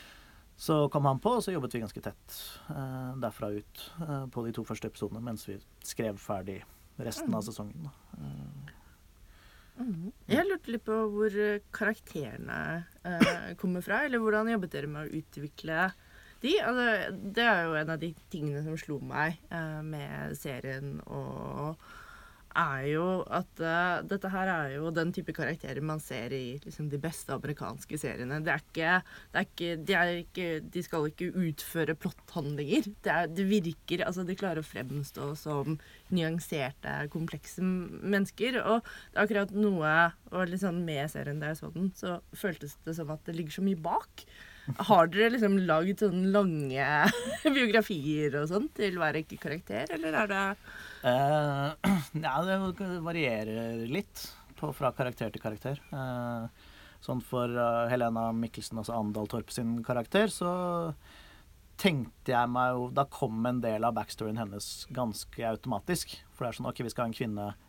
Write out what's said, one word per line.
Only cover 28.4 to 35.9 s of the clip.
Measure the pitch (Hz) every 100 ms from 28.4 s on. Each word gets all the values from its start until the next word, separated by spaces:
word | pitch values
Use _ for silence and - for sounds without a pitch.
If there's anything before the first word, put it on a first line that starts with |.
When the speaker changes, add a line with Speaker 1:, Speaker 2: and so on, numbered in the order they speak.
Speaker 2:
Det | 160
er | 147
ikke, | - 165 165 180 - - -
det | 160
er | 190
ikke, | - 175 165 151
de |
er | 185 175 175
ikke, | 170 - 175 160 156
de | 175
skal | 175 165 151
ikke | - 180 190
utføre | 170 147 - 170 156 160
plotthandlinger. | 180 - - 170 143 147 147 262 208 -
Det | 196
er, | 156 165
det | 170 196
virker, | 214 165 147 - 175 -
altså, | 175 180
de | 190
klarer | 196 160
å | 156
fremstå | 98 127 143 139 156 139 151
som | 151 143 139 156 -